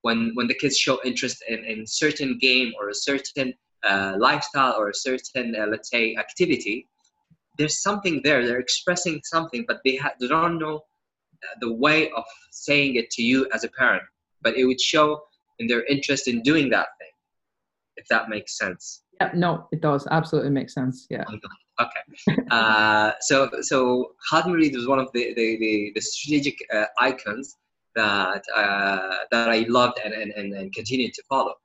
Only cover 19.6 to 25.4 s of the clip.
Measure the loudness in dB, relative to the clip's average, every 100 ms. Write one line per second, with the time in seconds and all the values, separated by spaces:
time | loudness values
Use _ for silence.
19.6 | -6 -2 0 0 0 0 0 -2 0 -2
20.6 | -2 -4 -4 -6 -10 -8 -8 -12 -16 -20
21.6 | _ -4 -2 -4 -14 -4 0 0 2 2
22.6 | 4 4 6 4 4 0 2 4 4 0
23.6 | 0 2 4 2 0 _ 0 2 2 4
24.6 | 4 2 2 2 2 -2 -2 0